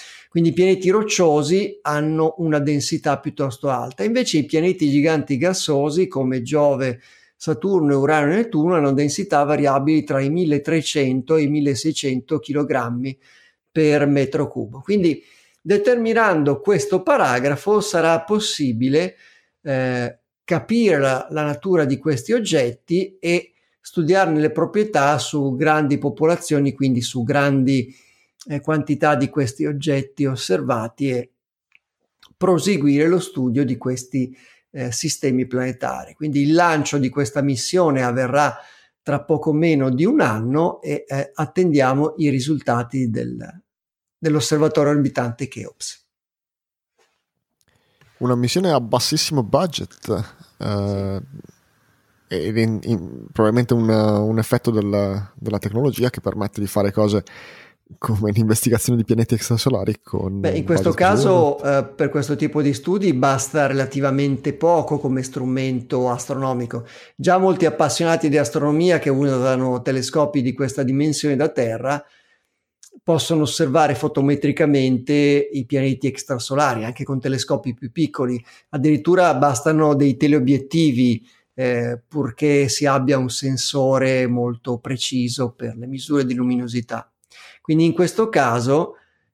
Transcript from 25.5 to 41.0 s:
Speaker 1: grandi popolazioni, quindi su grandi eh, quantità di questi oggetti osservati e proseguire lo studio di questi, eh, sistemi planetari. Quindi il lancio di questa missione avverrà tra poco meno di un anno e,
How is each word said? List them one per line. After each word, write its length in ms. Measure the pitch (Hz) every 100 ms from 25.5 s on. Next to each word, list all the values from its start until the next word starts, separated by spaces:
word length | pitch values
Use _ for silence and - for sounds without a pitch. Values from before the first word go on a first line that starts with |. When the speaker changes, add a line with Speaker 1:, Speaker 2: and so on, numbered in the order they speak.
| 127
Speaker 1:
grandi 420 | 156 151 147 139
popolazioni, 760 | 143 - 160 170 - 147 139
quindi 280 | 135 139 123
su 220 | 120 131
grandi 720 | 117 143 143 139 131 135 120 - _ _ _ _ -
eh, 140 | 143
quantità 540 | 156 156 147 143 151 143
di 140 | 131
questi 360 | 151 127 - 151
oggetti 600 | 143 151 139 131 - 139
osservati 840 | 123 - 185 131 120 113 - 139
e 220 | 123 120 _ _ _ _ _ _ _ _ _ _ _
proseguire 720 | 190 170 180 180 143 143 160
lo 120 | 180
studio 440 | - - 127 120
di 140 | 135 123
questi, 580 | 127 127 - 135 127 - - _ _
eh, 200 | 139 127
sistemi 540 | 117 151 - 143 127 123
planetari. 640 | 123 127 120 131 127 -
Quindi 280 | - 151 143
il 120 | 143
lancio 440 | 165 175 156 139 143
di 120 | 131
questa 320 | 143 139 147
missione 640 | 139 123 - 185 170 131
avverrà 540 | 123 120 127 139 143 117 - - _ _
tra 220 | - 143
poco 300 | - 151 160
meno 360 | 151 165 151 131
di 140 | 127
un 160 | 185 302
anno 640 | 143 110 113 147 170 -
e, 240 | 147 147